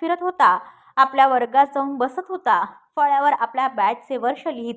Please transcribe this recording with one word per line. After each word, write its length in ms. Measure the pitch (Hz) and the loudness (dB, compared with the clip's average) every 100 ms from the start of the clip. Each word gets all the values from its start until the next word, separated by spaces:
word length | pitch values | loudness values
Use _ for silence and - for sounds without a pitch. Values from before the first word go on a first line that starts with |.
फिरत 160 | 330 349 | -6 -4
होता, 380 | 359 359 226 180 - _ _ - | -4 2 2 2 -4 _ _ 0
आपल्या 300 | 262 269 269 | 0 4 4
वर्गात 380 | 254 233 254 277 | 4 0 2 2
जाऊन 200 | 277 277 | 0 -4
बसत 340 | 277 254 - 370 | -4 -4 -4 -10
होता, 380 | 370 247 185 202 - _ - | -6 0 0 0 -10 _ -2
फळ्यावर 360 | 285 277 285 | 0 2 2
आपल्या 360 | 277 233 262 262 | 0 -4 -4 -4
बॅचचे 480 | 226 202 233 - 254 | 0 -2 -2 -6 -4
वर्ष 300 | 233 311 330 | -4 -4 -8
लिहित 280 | 247 233 | -8 -10